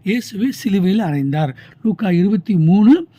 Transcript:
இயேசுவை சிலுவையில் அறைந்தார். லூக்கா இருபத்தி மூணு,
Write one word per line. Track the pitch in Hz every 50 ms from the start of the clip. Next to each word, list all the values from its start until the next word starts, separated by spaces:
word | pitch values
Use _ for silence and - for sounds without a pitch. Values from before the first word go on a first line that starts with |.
| _
இயேசுவை | 185 214 247 - - 220 190 226 269
சிலுவையில் | 269 - - 220 196 196 180 185 196 226
அறைந்தார். | 214 165 147 143 139 139 139 156 156 135 127 - - - - _ -
லூக்கா | 220 185 - 220 185
இருபத்தி | 175 170 180 202 220 190 - - 202
மூணு, | 170 156 160 185 208 208 226 294 349 330 - _